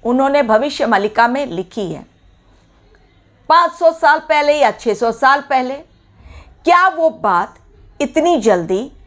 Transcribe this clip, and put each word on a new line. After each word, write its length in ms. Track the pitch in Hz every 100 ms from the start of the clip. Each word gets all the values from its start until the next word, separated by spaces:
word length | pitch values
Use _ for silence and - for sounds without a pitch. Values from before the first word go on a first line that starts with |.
उन्होंने 400 | 226 254 269 285
भविष्य 420 | 240 220 285 - 254
मालिका 420 | 214 208 208 233
में 180 | 254 277
लिखी 460 | 170 180 - 190
है 140 | 147 - _ _ _ _ _ _ _ _ _ _ _ _ _ _
पाँच 240 | 320 339
सौ 180 | - 330
साल 280 | 330 311 311
पहले 400 | - 302 294 294
या 120 | 240
छः 220 | 214 -
सौ 180 | 208 233
साल 300 | 226 262 285 277
पहले, 260 | 269 254 277
क्या 1120 | 320 _ _ _ - - - _ - 349 370
वो 200 | 339 320
बात 500 | 320 214 175 202 - _ _ - _
इतनी 380 | 277 311 320 330
जल्दी 500 | 214 185 165 190 262 -